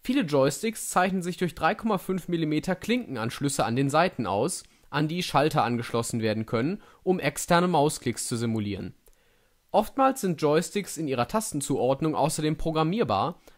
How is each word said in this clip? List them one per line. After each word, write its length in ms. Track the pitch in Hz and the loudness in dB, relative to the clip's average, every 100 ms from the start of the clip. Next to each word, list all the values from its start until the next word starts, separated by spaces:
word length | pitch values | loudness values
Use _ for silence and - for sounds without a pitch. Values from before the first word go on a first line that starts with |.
Viele 200 | - 269 | -2 0
Joysticks 680 | 170 143 135 - 226 226 - | 2 4 4 2 -4 -4 -2
zeichnen 320 | 190 190 190 | 0 2 0
sich 160 | 175 175 | -4 -2
durch 160 | 180 | -4
drei 200 | - 160 | 0 -2
Komma 220 | 214 220 196 | 0 -2 -2
fünf 320 | - 185 - | -2 -6 -2
Millimeter 460 | 170 156 151 185 | -2 0 0 -2
Klinkenanschlüsse 880 | 175 - 247 - 120 113 - 139 - | -2 -2 -2 -2 -4 -4 -2 -2 0
an 120 | 110 120 | 0 0
den 120 | 139 | 2
Seiten 380 | 151 180 - 101 | 2 2 0 -2
aus, 380 | 98 147 - - _ - | 0 0 -4 -12 _ -6
an 180 | 143 156 | -2 -2
die 140 | 175 | -2
Schalter 420 | - 147 151 156 | 0 2 2 2
angeschlossen 560 | 113 120 117 117 117 117 | 2 0 -2 -2 -2 0
werden 240 | 110 107 | 0 -2
können, 380 | 107 113 139 208 - - | -2 0 0 -4 -10 -6
um 160 | 185 185 | -2 0
externe 480 | 139 - - 170 180 | 0 -2 2 4 4
Mausklicks 580 | 165 147 - 123 110 - | 4 2 0 -4 -4 -4
zu 100 | 120 | -2
simulieren. 580 | 117 113 104 95 95 - _ _ _ _ _ _ _ | -2 -2 -2 -6 -8 -14 _ _ _ _ _ _ _
Oftmals 460 | 196 214 - 262 262 | 0 0 2 2 2
sind 200 | 190 151 | -2 0
Joysticks 560 | 151 151 175 208 - - | 2 2 2 -4 -6 -4
in 100 | 156 | -2
ihrer 180 | 127 120 | 0 0
Tastenzuordnung 880 | 220 - 147 - 123 123 135 160 | -2 -2 -4 -2 0 2 2 0
außerdem 420 | 101 147 160 151 156 | 2 0 0 -2 0
programmierbar, 840 | 165 160 156 214 151 98 135 - - | 0 0 0 0 2 2 0 -4 -14